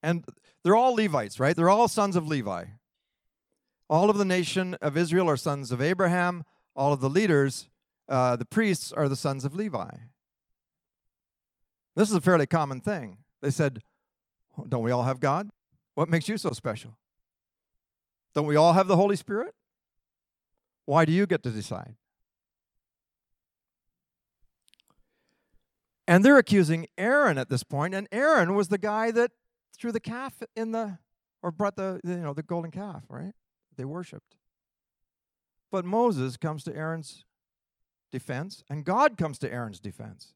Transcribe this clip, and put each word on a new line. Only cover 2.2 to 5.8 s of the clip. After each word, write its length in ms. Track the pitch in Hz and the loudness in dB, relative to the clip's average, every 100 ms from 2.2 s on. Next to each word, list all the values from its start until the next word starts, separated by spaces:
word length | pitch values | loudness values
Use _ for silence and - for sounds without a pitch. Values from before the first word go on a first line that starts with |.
| 156 | 0
Levi. 380 | 151 104 90 87 107 _ _ _ _ _ _ _ _ _ _ _ | -4 -2 -6 -8 -18 _ _ _ _ _ _ _ _ _ _ _
All 200 | 156 208 | 2 4
of 80 | 202 | 4
the 80 | 196 | 2
nation 500 | 185 170 - 185 180 | 0 0 -2 -4 -4
of 160 | 147 143 | -4 -2
Israel 320 | 170 170 180 | 0 2 2
are 80 | 139 | 0
sons 340 | 160 143 127 | -2 -4 -4
of 100 | 123 | -2